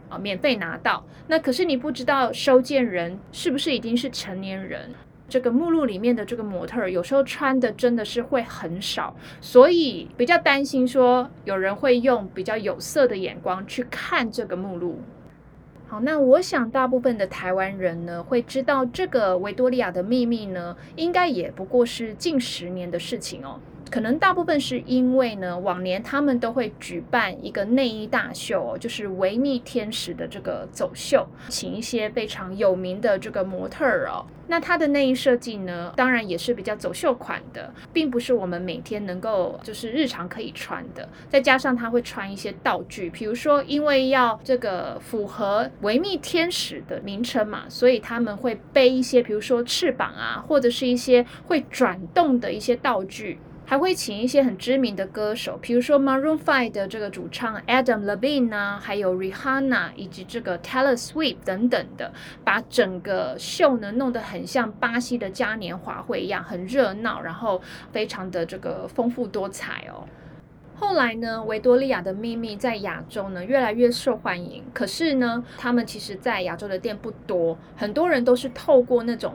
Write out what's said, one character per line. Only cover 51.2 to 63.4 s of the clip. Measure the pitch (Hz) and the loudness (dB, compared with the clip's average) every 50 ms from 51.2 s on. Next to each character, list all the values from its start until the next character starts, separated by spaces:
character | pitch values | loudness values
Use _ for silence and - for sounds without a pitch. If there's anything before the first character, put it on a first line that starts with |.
| 240 - - - - | 6 4 -6 -16 -4
会 | - 359 285 - - | 0 0 0 0 -2
转 | - - 254 196 175 190 180 175 | 0 2 2 2 2 -2 -8 -2
动 | - 370 339 294 254 240 | 2 4 4 6 4 2
的 | 220 196 | 2 0
一 | 170 214 | -4 -4
些 | 208 - 240 | 0 0 0
道 | 247 - 277 233 190 190 | 0 2 0 0 0 -2
具。 | 190 - - 220 190 - - - - - - - | -6 -10 -10 -10 -10 -10 -10 -12 -20 -20 -16 -4
还 | - 269 277 | 0 2 2
会 | 330 381 359 | 4 2 2
请 | - - 247 202 | 0 -2 -6 -4
一 | 208 233 254 | -2 -2 2
些 | 269 277 269 | 4 6 4
很 | 247 190 185 | 4 2 -2
知 | - 240 262 269 | 0 2 2 4
名 | 254 226 202 | 4 2 0
的 | 180 190 190 | -4 -6 -6
歌 | - 214 214 208 220 | -4 -4 -2 -2 -2
手， | 220 - - - - | -4 -6 -8 -8 -8
比 | - - 233 | -4 2 2
如 | 247 | 2
说 | 240 - 294 285 | 4 6 6 6
Maroon | 277 277 269 269 269 311 311 311 | 6 6 4 2 2 2 0 2
five | - 330 285 262 240 220 | 2 2 2 2 2 0
的 | 190 208 196 | -2 -4 -4
这 | 190 214 220 | -4 -4 -6
个 | 208 202 | -6 -6
主 | - 190 175 170 | -6 -8 -10 -10
唱 | - - 247 226 214 196 - | -8 -4 -4 -4 -4 -6 -2
Adam | - 240 262 254 254 233 208 202 | 2 2 4 4 4 2 2 0
Levine | 202 202 190 233 285 294 269 247 226 214 | -2 -2 0 0 0 2 2 2 2 0
啊， | 208 202 202 202 202 | -2 -4 -4 -4 -8
还 | - - 202 | -6 -6 -4
有 | 208 202 185 185 | -2 0 0 0
Rihanna | 185 190 190 196 - - 269 269 269 269 269 247 196 170 156 - | 0 -2 -4 -6 -6 -4 -2 0 0 2 2 0 0 0 -4 -8
以 | - 196 | -10 -12
及 | 175 - - 185 | -12 -12 -14 -14
这 | - - 233 | -10 -8 -8
个 | 233 196 175 170 | -4 -4 -6 -6
Taylor | - - - 262 269 277 247 240 | -6 -4 0 2 4 4 2 0
Swift | - - - 311 320 254 - - - | -2 -8 -4 -2 -2 -2 -2 -2 -6
等 | 202 185 196 233 247 | -4 -2 0 2 2
等 | 226 190 - - - - | 2 2 -2 -4 -10 -10
的， | - - - - - - - - - | -10 -10 -10 -14 -18 -18 -16 -4 0
把 | 220 196 226 233 - | 0 0 0 0 -2
整 | - 240 208 185 185 175 | 2 2 2 2 2 -6
个 | - 202 190 185 170 131 123 | -4 -2 -2 -2 -2 -4 -6
秀 | - | -8